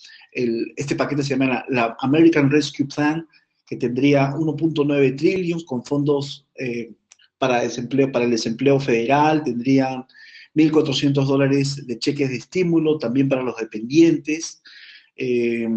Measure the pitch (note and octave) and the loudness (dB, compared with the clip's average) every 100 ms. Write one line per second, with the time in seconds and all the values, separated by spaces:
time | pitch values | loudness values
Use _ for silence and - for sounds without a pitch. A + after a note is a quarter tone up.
0 | - - _ - B2 A2+ - - C#3+ C3 | -20 -20 _ -6 -4 -4 -6 -8 -6 -4
1 | C#3 C#3+ C#3 C3 C3 A#2+ - C3 A#2 - | -2 -2 -2 -2 0 -2 -2 -2 -2 -2
2 | C3 D3+ E3 D#3 C#3 D3 D3 - C#3 - | 0 4 4 4 2 2 0 -4 -6 -2
3 | D3 D#3+ D#3+ _ _ _ - A2+ B2 B2 | -2 -2 -6 _ _ _ -14 -6 -4 0
4 | C#3 C#3+ C3+ C#3+ D#3 C#3+ D#3+ D3 C#3+ C#3+ | 2 4 2 0 -4 -2 -2 0 0 2
5 | C3+ C3+ D#3+ F#3+ F3 E3+ D#3+ B2 A2+ C#3+ | 2 2 0 0 -2 -4 -6 -8 -4 -2
6 | C#3+ C#3+ C#3 - _ - C3 A#2+ A2+ A2+ | 0 0 -4 -12 _ -12 -8 -8 -10 -16
7 | _ _ _ - C3 B2 A#2+ A#2 A#2+ C3+ | _ _ _ -4 0 0 0 -4 -4 0
8 | C3+ B2+ A#2+ A#2 A2+ A2 C3+ C#3 C#3 A#2 | 0 2 2 0 -2 0 2 2 2 0
9 | A#2 C#3 D3+ D#3 D3 A#2+ A#2+ C3+ C3 C3 | 2 2 2 2 0 -4 2 2 2 -4
10 | B2 - - - - - D#3 D#3 C#3 - | -12 -18 -20 -20 -6 2 4 4 2 2
11 | D3 C#3 C3+ C#3 C#3 C#3 C#3 C#3 C3 A2+ | 0 2 2 2 2 2 0 -4 -10 -6
12 | - C#3+ C#3 B2 - F#3 F3 E3 D#3 D3+ | -4 -2 -2 -4 -6 -2 0 2 2 0
13 | A#2+ B2+ C#3 C3 B2+ A2+ A2+ G#2+ A#2 D3 | 0 0 2 0 -2 -6 -8 -8 -2 4
14 | E3 D3+ D3 D#3 D#3+ - - - - - | 4 4 -2 -6 -8 -16 -20 -20 -20 -20
15 | _ - C3 B2 A#2 A#2 A2+ | _ -8 -4 -2 0 -2 -2